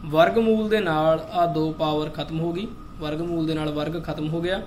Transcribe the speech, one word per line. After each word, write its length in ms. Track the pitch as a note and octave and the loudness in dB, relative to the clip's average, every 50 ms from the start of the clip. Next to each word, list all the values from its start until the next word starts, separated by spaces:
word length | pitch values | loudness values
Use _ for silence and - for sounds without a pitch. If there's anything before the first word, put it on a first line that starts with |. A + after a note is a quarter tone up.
| E3 | -6
ਵਰਗਮੂਲ 640 | D3+ D3 D#3 E3+ F#3+ G3 A3+ A3+ A3+ A3 A3 G#3+ G#3 | 0 6 6 6 6 6 4 4 4 4 2 2 2
ਦੇ 120 | A3 G#3+ | 2 2
ਨਾਲ 480 | F#3+ E3 D#3 D#3 D#3 D#3+ D#3+ D#3+ D#3+ - | 2 2 2 4 4 4 2 2 0 -4
ਆਹ 220 | - F3+ E3+ E3 D#3 | 0 2 2 2 2
ਦੋ 180 | D#3 D#3 D#3+ | 0 0 0
power 360 | D3+ - D#3+ D3+ D3+ D3+ D3+ D3 | 0 -2 -2 0 0 0 -2 -4
ਖਤਮ 320 | - - D3 D#3+ D#3+ D#3+ | -6 -8 -8 -6 -4 -2
ਹੋ 120 | E3 E3+ | -2 -2
ਗਈ, 160 | E3+ F3+ G#3+ A#3 A#3+ - - - - - | -2 -4 -6 -8 -10 -14 -14 -14 -12 -8
ਵਰਗਮੂਲ 480 | D#3 D3+ D3+ D#3 E3+ F3 E3+ E3 D#3+ | -6 -6 -4 -4 -4 -2 -2 0 0
ਦੇ 80 | D#3 D#3+ | 0 0
ਨਾਲ 160 | D#3 D#3 D3+ | 0 -2 -2
ਵਰਗ 320 | D3 D3 D3+ D#3+ E3 E3+ | -2 -2 -4 -2 -4 -6
ਖਤਮ 260 | D3+ - D3+ D#3+ D3+ D#3 | -6 -6 -6 -4 -4 -2
ਹੋ 120 | D#3+ E3+ | -2 -2
ਗਿਆ 220 | E3+ F3+ F#3 G#3 G#3 | 0 -2 -2 -2 -4